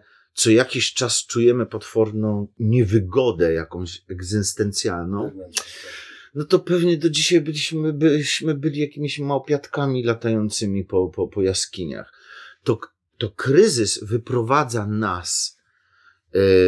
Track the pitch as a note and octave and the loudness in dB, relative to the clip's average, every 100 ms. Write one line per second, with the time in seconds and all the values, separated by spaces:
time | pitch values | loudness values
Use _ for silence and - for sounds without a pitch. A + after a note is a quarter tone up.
0 | _ _ _ - A#2 A2 C3 C3 - - | _ _ _ -2 4 6 4 0 -4 -2
1 | A#2+ - - A#2+ A#2+ B2 G#2+ G#2+ - A#2 | -2 -2 -2 2 4 4 -2 -6 -4 0
2 | G#2+ G#2+ G#2+ G#2 G2+ - G#2+ B2 G2+ A2 | 0 2 -2 -2 -4 -2 2 4 4 4
3 | F2+ A#2+ B2+ E2+ E2 D#2+ D#2+ F2 F2 - | 2 2 2 2 2 2 -4 -8 -10 -12
4 | - F2+ F2+ G#2+ G2 - G#2 G2 A2 F2 | -12 -10 -2 -2 -2 -2 -2 -2 -4 -4
5 | F2 G2+ - F#2+ F#2 - - - - - | -4 -4 -6 -8 -10 -10 -12 -18 -16 -18
6 | - - - C#3+ D3+ F3+ F3 F3 F3 E3 | -18 -20 -14 -8 -4 -4 0 0 2 0
7 | D#3+ D3+ - F3 D3 D3+ - D#3+ D#3 D3 | 0 -2 0 0 0 -6 -6 -4 -2 2
8 | D#3 D3+ C#3+ - D#3+ C#3+ D3+ C#3+ D3 C#3+ | 2 2 0 -4 -2 -2 -2 -2 -4 -4
9 | D3 C#3+ C#3 C#3 C3+ C#3+ - D#3 C#3 B2+ | -8 -4 -2 -2 0 -4 -2 -4 0 0
10 | A#2 A2+ A#2 A2 G#2+ - G#2 G2 F#2 F#2+ | 0 -2 0 0 0 -2 -2 -2 0 0
11 | F#2 - F2+ G2+ F#2+ F#2+ - - E2 C2 | 0 -2 -4 0 0 0 -4 -6 -8 -8
12 | - _ - - - - - A2+ - _ | -14 _ -20 -20 -20 -10 -2 -2 -4 _
13 | _ - G#2+ - C3 C#3+ A3 C3 G#2 - | _ -8 -8 -6 2 6 6 4 0 -2
14 | G#2 A#2 - B2 A2+ C#3+ C#3 A2+ G#2 G#2+ | -4 -6 -2 -2 2 2 2 -2 -2 -2
15 | G#2+ F2+ - - - _ _ _ _ _ | -2 -4 -4 -4 -6 _ _ _ _ _
16 | _ _ _ F#2 G2 F#2 | _ _ _ 2 4 6